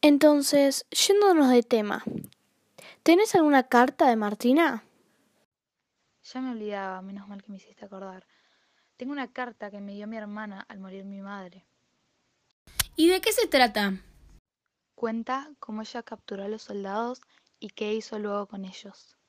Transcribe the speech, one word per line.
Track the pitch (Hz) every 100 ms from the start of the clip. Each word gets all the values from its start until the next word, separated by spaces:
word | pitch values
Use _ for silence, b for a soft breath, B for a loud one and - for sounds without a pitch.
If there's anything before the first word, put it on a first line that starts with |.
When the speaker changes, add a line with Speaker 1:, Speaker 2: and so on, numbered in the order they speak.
Speaker 1:
Entonces, | 302 285 302 294 277 285 277 269 -
yéndonos | - - 392 403 339 269
de | 247
tema, | 233 226 208 - - - - _ _ _ _ - B B
¿tenés | - 349 440
alguna | 381 302 277
carta | 254 240 254 - 294
de |
Martina? | 220 208 208 240 277 330 247 _ _ _ _ _ _ _ _ _ _ _ _ _ _
Speaker 2:
Ya | - 254
me | 262
olvidaba, | 233 208 202 190 190
menos | 190 196 202
mal | 202
que | 208
me | 196
hiciste | _ 196
acordar. | 202 190 190 185 _ _ _ _ _ _ _ _
Tengo | 247
una | 285 247
carta | - 247 220 208
que | 202
me | 202
dio | 202 208
mi | 226
hermana | 208 208 214 196 -
al | 208
morir | 190 190
mi | 196 196
madre. | 196 202 185 185 _ _ _ _ _ _ _ _ _ _ _ B B
Speaker 3:
¿Y | - 320
de | 370
qué | -
se | 427 427
trata? | 285 247 208 202 190 - _ _ - _ _ _ _ _
Speaker 2:
Cuenta | _ 226 226 226 262 294 285
cómo | - 214
ella | 220 240
capturó | 226 220 - 196
a | 196
los | 220
soldados | - 202 196 202 240 254 _ _ _ _
y | 208
qué | - 208
hizo | 220 214 214
luego | 208 202 202
con | 196
ellos. | 190 190 202 - _ _